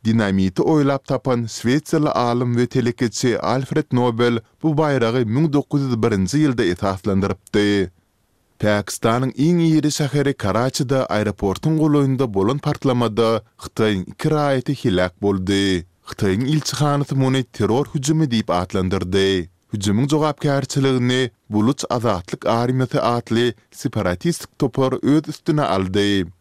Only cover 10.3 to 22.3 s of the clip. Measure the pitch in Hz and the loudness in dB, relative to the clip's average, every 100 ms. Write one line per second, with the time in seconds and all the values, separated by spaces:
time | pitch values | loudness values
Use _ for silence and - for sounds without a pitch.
10.3 | 135 101 101 131 - 127 135 - 107 104 | -2 0 0 0 -2 0 0 0 0 -2
11.3 | 98 101 95 156 156 156 147 139 131 131 | -2 -2 -2 0 2 2 2 2 0 0
12.3 | 98 98 143 156 135 135 123 117 107 113 | 0 0 0 -2 -2 0 2 0 2 2
13.3 | 113 - _ - - 110 98 90 - 156 | 0 -4 _ -12 0 0 0 -4 -4 -2
14.3 | 151 143 135 - 139 123 90 90 _ 101 | 0 2 0 -2 -2 0 2 0 _ 0
15.3 | 101 92 98 98 90 87 _ - - 101 | 0 0 2 2 0 -4 _ -18 -4 0
16.3 | 95 131 156 - 123 147 143 139 135 131 | 0 0 -2 -2 -2 0 0 -2 0 0
17.3 | 131 123 - 104 117 143 156 135 160 151 | 0 -4 -2 0 0 0 -4 0 0 0
18.3 | 113 - 87 90 98 92 95 90 98 98 | 0 0 -2 -2 -2 -2 -2 0 2 2
19.3 | 95 85 _ _ 107 101 101 135 151 151 | 0 -4 _ _ -4 0 0 2 0 0
20.3 | 143 147 139 135 143 135 127 123 127 123 | -2 -2 -2 -2 0 0 2 0 0 -2
21.3 | _ _ 104 110 143 - 120 110 92 - | _ _ 0 0 0 -4 -2 0 -2 -4